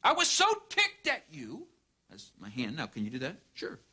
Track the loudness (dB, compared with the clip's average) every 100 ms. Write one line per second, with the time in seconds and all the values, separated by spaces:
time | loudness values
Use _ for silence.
0 | 4 4 4 4 4 4 0 0 0 0
1 | -2 -2 -4 -12 -10 -10 -14 _ _ _
2 | _ -20 -20 _ -12 -6 -4 -4 -6 -4
3 | -4 -4 -6 -8 _ -10 -10 -10 _